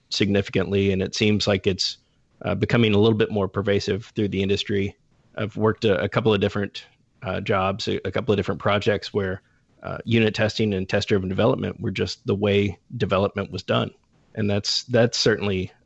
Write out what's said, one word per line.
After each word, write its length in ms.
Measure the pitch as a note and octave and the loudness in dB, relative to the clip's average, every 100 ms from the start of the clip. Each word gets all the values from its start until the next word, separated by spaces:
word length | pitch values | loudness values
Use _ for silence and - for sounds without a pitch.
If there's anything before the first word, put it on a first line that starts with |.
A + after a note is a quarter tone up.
| - | -8
significantly, 840 | - G2+ G2 - G2+ F2 G2+ G2 | -2 2 2 0 -2 0 0 2
and 80 | F#2+ | 0
it 140 | F#2+ | -2
seems 320 | - G#2+ G#2 G#2 | 0 2 2 2
like 200 | G2 G2+ | 0 0
it's, 300 | F2+ - - _ _ _ _ | -2 -4 -8 _ _ _ _
uh, 120 | - | -4
becoming 400 | G2+ A2+ A#2+ A2 | -2 2 4 4
a 40 | G2+ | 6
little 200 | A2+ G#2+ | 4 4
bit 120 | A2+ | 0
more 180 | G#2 F#2+ | 0 -2
pervasive 640 | G2+ G2 G2+ - G2 - | -2 0 0 0 -4 -4
through 140 | - G2+ | -4 -2
the 140 | F#2+ | 0
industry. 540 | G2 F#2+ - G2+ G2+ - _ _ _ - | 0 -2 -2 -2 -2 -8 _ _ _ -8
I've 200 | G#2 G#2+ | -8 0
worked 280 | G#2+ - | 0 2
a, 180 | A2 F#2+ | 2 2
a 60 | G2+ | 0
couple 240 | A#2+ A2+ | 0 2
of 80 | G2+ | 2
different, 440 | G2+ G#2 G2+ - - _ _ _ | 2 -2 -6 -10 -20 _ _ _
uh, 180 | - F#2 | -8 -6
jobs, 480 | G#2 G2 F#2+ G2+ - | -2 0 0 -2 -4
a, 120 | G2 G2 | -4 -4
a 40 | |
couple 220 | - A2 | -4 0
of 40 | G2 | 0
different 220 | F#2+ F2 | 0 -2
projects 520 | G#2 G#2 A2+ G2+ - | 0 2 2 0 -2
where, 300 | G#2 F#2+ F#2+ _ _ _ _ | -4 -4 -6 _ _ _ _
uh, 160 | F#2 - | -12 -10
unit 300 | - A2+ A2 | 0 2 2
testing 380 | - G#2+ - A2 | 2 -2 0 0
and 160 | F#2+ F#2+ | 0 0
test-driven 400 | G#2 - G#2 F#2 | -2 0 0 0
development 520 | F#2+ A#2 G2 G2 F2 | 2 2 2 -4 -4
were 100 | G#2 | -6
just 360 | G2 G2 - A#2 | -4 -4 -4 -4
the 80 | |
way 440 | G2 G#2 G2+ G2+ F#2 - A#2+ | 0 2 2 0 -4 -12 -6
development 540 | G2 F#2+ G2 G2+ G2 | 0 0 0 -4 -8
was 120 | F#2+ | -8
done. 280 | - A#2+ G2+ - _ _ _ | -2 -2 -2 -8 _ _ _
And 140 | A2+ G2+ | -4 -2
that's, 360 | G2+ - - | 0 -2 -6
that's 340 | - A#2+ A#2 - | 0 2 4 2
certainly 540 | B2 G#2+ G2+ F#2+ F#2 _ | 2 2 0 -2 -4 _